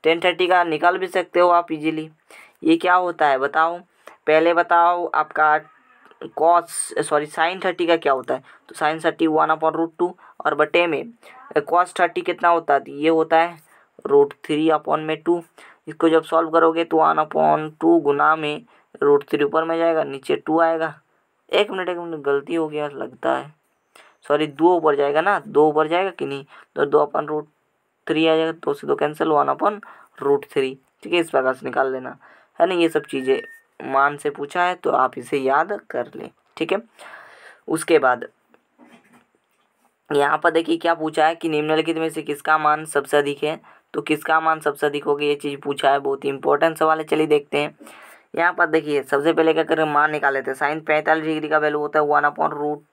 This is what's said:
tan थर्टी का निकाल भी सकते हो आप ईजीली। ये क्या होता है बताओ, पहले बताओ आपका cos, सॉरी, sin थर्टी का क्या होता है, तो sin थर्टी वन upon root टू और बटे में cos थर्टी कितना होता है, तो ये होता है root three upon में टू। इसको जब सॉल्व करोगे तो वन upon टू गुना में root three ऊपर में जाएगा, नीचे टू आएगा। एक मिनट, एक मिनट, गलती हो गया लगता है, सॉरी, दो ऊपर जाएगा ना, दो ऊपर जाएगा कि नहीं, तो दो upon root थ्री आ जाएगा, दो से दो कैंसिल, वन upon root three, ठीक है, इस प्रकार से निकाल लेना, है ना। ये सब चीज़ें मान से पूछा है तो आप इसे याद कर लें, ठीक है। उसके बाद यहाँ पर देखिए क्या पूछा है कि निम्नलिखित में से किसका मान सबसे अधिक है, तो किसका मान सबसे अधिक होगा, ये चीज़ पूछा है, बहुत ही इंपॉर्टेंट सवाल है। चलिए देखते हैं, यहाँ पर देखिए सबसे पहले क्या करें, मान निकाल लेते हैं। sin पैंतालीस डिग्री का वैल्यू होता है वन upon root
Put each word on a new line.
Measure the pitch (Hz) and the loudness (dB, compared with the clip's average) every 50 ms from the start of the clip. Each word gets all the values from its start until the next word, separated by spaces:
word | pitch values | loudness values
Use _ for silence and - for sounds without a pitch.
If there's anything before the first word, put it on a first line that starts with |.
| - | 2
tan | 156 165 170 175 | 2 0 2 0
थर्टी | 180 175 165 185 | -2 0 0 0
का | 175 185 180 175 | 2 2 2 2
निकाल | 165 156 151 - 180 180 | 0 -2 0 2 0 0
भी | 185 185 | 0 -4
सकते | 180 - 190 175 - _ 175 | -4 -4 -4 -4 -2 _ 2
हो | 180 175 | 4 4
आप | 175 170 170 - | 4 2 2 -2
ईजीली। | 160 151 151 160 156 156 156 156 156 _ _ _ - - - _ _ _ - | -8 -4 -4 -4 -4 -4 -8 -10 _ _ _ _ -20 -20 -20 _ _ _ 2
ये | 160 165 | 2 2
क्या | 165 - 180 175 | 4 4 2 2
होता | 185 180 175 170 - 160 | 4 2 0 -2 0 2
है | 147 139 131 | 2 2 2
बताओ, | 135 143 143 156 160 165 175 175 185 _ _ _ _ - - _ _ | 0 -2 0 0 0 0 -2 -6 -14 _ _ _ _ -20 -20 _ _
पहले | - 156 156 160 170 170 | 2 4 4 4 4 2
बताओ | 165 170 170 175 170 170 175 175 175 175 | 2 2 4 4 4 4 4 2 0 -4
आपका | - - - 156 - - - 156 151 151 156 151 - _ _ _ _ _ _ _ - - _ - - _ | -4 -2 -2 -2 -2 0 0 2 2 2 0 -2 -8 _ _ _ _ _ _ _ -20 -20 _ -18 -14 _
cos, | - 151 165 175 175 165 - - - - - - - | 0 2 4 4 4 2 -2 -10 -10 -10 -8 -6 -6
सॉरी, | 151 - 156 147 151 | -4 -2 -2 -2 -2
sin | 151 - - 160 170 185 190 175 | -4 -2 -2 -2 -2 -2 -4 -6
थर्टी | 190 170 - 175 | -6 -4 -2 0
का | 165 170 | 0 0
क्या | 160 - 147 135 | 2 2 0 0
होता | 131 120 - 135 | 0 -2 -4 -6
है, | 131 _ - - _ _ - | -6 _ -14 -20 _ _ -20
तो | - | -10
sin | - 156 151 160 160 160 | -4 -2 -2 -2 0 -4
थर्टी | 170 156 - 165 | -4 -2 0 -2
वन | 160 156 156 160 156 | 0 2 2 2 2
upon | 160 151 160 160 156 | 0 0 0 0 0
root | 156 170 165 _ _ | 0 -2 -4 _ _
टू | 175 180 180 _ _ - - _ - | -4 -4 -4 _ _ -20 -20 _ -4
और | 156 151 | -4 0
बटे | 143 151 151 - 175 175 | 0 0 2 2 0 0
में | 170 156 135 127 120 - _ _ - - - - - - 156 143 - | 2 -2 -4 -6 -10 -16 _ _ -20 -20 -20 -20 -4 -2 -2 -2 2
cos | 165 175 180 180 - - | 2 2 2 0 0 -2
थर्टी | 180 170 170 185 | -2 0 0 -4
कितना | 175 180 175 180 180 175 | -4 -4 -6 0 2 2
होता | 170 165 160 - 143 | 2 2 2 0 0
है, | 139 | 0
तो | - 143 139 | 0 -4 -10
ये | 143 147 160 | -2 0 2
होता | 165 160 160 160 165 | 2 2 2 2 2
है | 160 165 175 170 156 _ _ _ _ _ _ _ - _ | 2 2 2 -4 -14 _ _ _ _ _ _ _ -14 _
root | - 139 143 143 143 - _ - | 2 4 4 4 4 0 _ -6
three | - 156 147 156 160 156 | -4 -2 0 2 2 2
upon | 151 151 160 151 156 | 2 0 -2 -2 -2
में | 156 156 156 | -2 -4 -6
टू। | 156 156 170 175 170 170 _ _ - - - - _ _ | -4 _ -2 -2 -2 -2 _ _ -20 -20 -20 -20 _ _
इसको | - 151 _ - 165 | -18 -6 _ 2 4
जब | 156 160 156 | 4 4 2
सॉल्व | - - 160 165 160 | 2 0 0 0 2
करोगे | 156 165 160 165 160 165 165 | 2 2 2 2 2 0 -2
तो | 165 165 | 0 2
वन | 160 160 160 160 156 156 | 2 2 2 2 0 -2
upon | 156 - 156 156 156 151 156 156 156 156 _ | -2 -2 0 2 2 2 0 -2 -8 -10 _
टू | 160 165 170 170 | 2 4 4 4
गुना | 156 143 143 143 151 151 156 | 4 0 0 2 2 2 2
में | 160 156 147 147 - 120 _ _ _ _ _ _ - - | 0 -2 -6 -6 -8 -12 _ _ _ _ _ _ -2 2
root | 143 143 143 139 | 4 4 4 2
three | - - - 147 | -2 -2 -2 -2
ऊपर | 143 - 160 160 | 0 0 -2 -2
में | 165 165 | 0 -2
जाएगा, | 165 165 165 165 160 147 | 0 0 0 0 0 -2
नीचे | 143 139 135 135 - 147 | -4 -8 -14 -4 -4 -4
टू | 143 - - 156 165 | -4 -2 -2 0 2
आएगा। | 165 165 165 160 160 160 147 _ _ _ _ _ _ _ _ _ _ _ | 2 2 0 -2 -4 -6 -8 _ _ _ _ _ _ _ _ _ _ _
एक | - - 208 202 | 0 0 0 0
मिनट, | 196 190 180 175 | -2 -6 -6 -6
एक | 180 | -6
मिनट, | 170 175 170 165 151 | -8 -8 -10 -10 -6
गलती | 139 143 139 143 139 147 165 | -2 -2 -2 -2 -2 -4 -4
हो | 165 160 | -4 -4
गया | 151 151 151 147 | -4 -4 -6 -6
लगता | 147 143 135 139 131 127 127 - 135 135 | -6 -8 -10 -12 -12 -12 -6 -4 -2 -2
है, | 131 135 151 156 _ _ _ _ _ _ _ _ - - _ _ _ _ | -2 -6 -12 _ _ _ _ _ _ _ _ _ -20 -20 _ _ _ _
सॉरी, | - 143 147 156 | -2 -2 0 0
दो | 151 139 139 160 175 185 | -4 -2 2 4 4 4
ऊपर | 170 156 156 143 | 4 4 2 2
जाएगा | 139 143 143 143 156 | 2 0 2 2 0
ना, | 165 196 202 175 | 2 2 0 -2
दो | 139 110 101 139 151 156 | -4 -2 2 4 4 4
ऊपर | 147 151 156 | 4 2 0
जाएगा | 156 165 175 190 196 | 0 0 -2 -2 -2
कि | 180 - - | -4 -6 -8
नहीं, | 139 139 139 143 _ - - - _ _ | -8 -8 -10 -12 _ -20 -20 -20 _ _
तो | 147 143 | -4 -2
दो | 143 143 147 147 | 2 2 2 0
upon | 147 - - 151 147 | 2 -2 -6 -6 -4
root | 151 151 151 _ _ _ _ _ _ _ _ _ _ _ _ | -6 -8 -8 _ _ _ _ _ _ _ _ _ _ _ _
थ्री | - 160 156 160 | -4 -2 0 2
आ | 160 160 | 2 2
जाएगा, | 160 160 160 160 | 2 0 -2 -4
दो | 165 - - 143 | -6 -6 -6 -6
से | 143 - | -4 -2
दो | 143 143 | -4 -2
कैंसिल, | 143 151 147 151 151 160 160 | 0 0 -4 -2 -2 -2 0
वन | 156 147 143 | 2 2 2
upon | 139 139 143 151 196 214 202 - - - - - _ _ - | 0 -2 0 -2 -2 -2 -4 -14 -20 -20 -20 -20 _ _ -6
root | 131 139 143 135 139 | 0 0 0 0 0
three, | - - 143 135 131 131 131 _ _ _ _ - | -4 -4 -4 -4 -4 -6 -12 _ _ _ _ -8
ठीक | - 170 | -2 -2
है, | 175 | -2
इस | 165 165 | -2 0
प्रकार | - 135 131 131 127 | 0 0 0 0 -4
से | 127 - | -4 -8
निकाल | 131 123 135 135 131 131 | -6 -2 -2 -2 -2 -4
लेना, | 131 127 127 131 135 _ - - _ _ _ _ _ | -8 -10 -12 -16 _ _ -20 -20 _ _ _ _ _
है | 170 | 0
ना। | 180 185 | 0 2
ये | 175 170 160 | 2 0 2
सब | 160 156 143 | 0 -2 -4
चीज़ें | - - 135 131 131 135 127 - - - - _ _ _ _ - | -4 -8 -6 0 0 0 0 -2 -12 -20 -20 _ _ _ _ -12
मान | 131 135 135 139 143 147 | -2 0 2 2 2 0
से | 143 - 147 | -2 -6 -6
पूछा | 143 - 143 143 - 180 175 | -6 -6 -10 -6 -2 -2 -2
है | 180 180 | -2 -2
तो | 175 - 160 | -2 -4 -2
आप | - 131 127 127 - | 0 2 0 0 -2
इसे | 131 120 120 - | -8 -8 -4 -4
याद | 143 131 131 135 147 165 196 208 208 _ _ | -2 0 0 2 0 0 -2 -4 -10 _ _
कर | - 123 120 - - | -8 -8 -8 -8 -10
लें, | 113 - - _ _ _ _ _ | -16 -16 -16 _ _ _ _ _
ठीक | - 160 151 | -8 -4 -4
है। | 180 208 233 _ _ _ - - - - - - - - - - - _ _ | -4 -4 -4 _ _ _ -20 -20 -20 -20 -20 -20 -20 -20 -20 -20 -20 _ _
उसके | - 160 156 - - 170 151 | -6 -6 -6 0 2 2 4
बाद | 135 127 123 120 113 - _ _ _ _ _ _ _ _ _ _ - _ - _ _ _ _ _ _ _ _ _ _ _ _ _ _ _ _ _ _ _ _ _ _ _ | 4 4 0 0 -4 -16 _ _ _ _ _ _ _ _ _ _ -20 _ -20 _ _ _ _ _ _ _ _ _ _ _ _ _ _ _ _ _ _ _ _ _ _ _
यहाँ | 147 143 143 143 151 | 0 0 2 2 0
पर | 151 156 175 | 2 0 2
देखिए | 160 165 165 165 170 | 0 0 0 0 -4
क्या | 165 - 170 165 | -2 0 -2 -2
पूछा | 160 156 156 151 - 156 | 0 -2 -4 0 2 2
है | 160 165 | 2 2
कि | 165 - 165 | 0 -4 -2
निम्नलिखित | 156 151 151 156 156 156 156 160 160 | -2 -2 0 0 0 0 0 -2 -2
में | 160 165 160 | -2 -2 -4
से | 156 156 | -4 -6
किसका | 147 - 147 143 - - 156 | -6 -6 -8 -6 0 0 0
मान | 156 151 151 151 151 156 | 2 4 2 0 0 -4
सबसे | 151 - 143 139 - - | -4 -4 -4 -2 0 0
अधिक | 147 143 143 143 139 - | 0 0 0 -4 -4 -4
है, | 151 160 - _ - - _ _ _ - | -6 -6 -6 _ -20 -20 _ _ _ -10
तो | - | -10
किसका | 143 - 156 151 - - 160 160 | -4 -2 -4 -4 0 0 0 0
मान | 160 160 160 160 | 2 0 -2 0
सबसे | 151 151 143 - - | -2 -4 -4 -2 -4
अधिक | 147 143 147 139 | -2 -2 -2 -2
होगा, | 147 147 143 147 | -2 -2 0 0
ये | 147 147 | -2 -2
चीज़ | 143 - 147 139 139 | -2 -4 -8 -8 -8
पूछा | - 143 143 139 - 143 | -8 -8 -6 0 2 2
है, | 139 143 | 2 2
बहुत | 139 135 139 135 139 | 0 -4 -6 -4 -4
ही | 139 | -6
इंपॉर्टेंट | 139 135 - 143 143 143 160 165 160 | -6 -4 0 0 0 2 2 0 0
सवाल | 156 165 156 156 156 | 0 0 0 0 0
है। | 156 | -2
चलिए | 156 160 156 156 | -4 0 0 2
देखते | 156 151 143 - _ - | 2 2 0 0 _ -4
हैं, | 147 147 143 - _ - - - - - - - - _ _ - | -4 -4 -4 -8 _ -20 -20 -20 -20 -20 -20 -20 -20 _ _ -4
यहाँ | - 170 175 170 | -2 -2 -2 2
पर | - 175 | 0 0
देखिए | 160 156 160 147 151 147 143 135 | 2 2 0 0 0 -2 -2 -2
सबसे | - - 143 143 165 160 | 0 -2 0 2 2 2
पहले | 165 160 160 156 | 4 4 2 2
क्या | 160 160 | 2 0
करें, | 156 165 156 160 | 0 0 0 0
मान | 156 147 147 147 151 | 0 2 2 2 2
निकाल | 151 151 - 143 139 | 0 0 -2 -2 -2
लेते | 135 135 139 | -2 -4 -6
हैं। | 135 | -6
sin | 131 151 143 151 160 156 | -4 -2 -4 -4 -4 -2
पैंतालीस | 156 156 151 151 - 156 160 156 | 0 -2 0 2 0 0 0 0
डिग्री | 156 160 156 147 151 | -4 -4 -4 -4 0
का | 156 | 0
वैल्यू | 156 151 151 147 151 | 0 0 0 -2 -2
होता | 147 147 - 156 | -4 0 0 0
है | 151 | 2
वन | 147 147 147 147 | 2 2 2 2
upon | 147 143 - 160 156 151 | 0 0 0 -4 -4 -2
root | 143 147 147 147 147 _ _ | -4 -4 -4 -6 -6 _ _